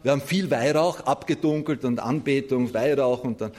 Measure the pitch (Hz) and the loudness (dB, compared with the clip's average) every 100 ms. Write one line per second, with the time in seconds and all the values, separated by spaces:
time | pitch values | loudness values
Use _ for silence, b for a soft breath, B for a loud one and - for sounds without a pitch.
0 | 123 143 - 185 180 127 131 151 175 - | 0 0 0 -2 0 0 2 2 2 0
1 | - 143 - 160 156 151 151 139 127 120 | -2 -2 0 0 0 0 -2 -2 -2 -2
2 | 110 147 139 139 135 127 123 110 131 139 | -2 -2 0 0 0 0 0 0 2 2
3 | 127 127 127 113 110 | 2 0 -2 -6 -8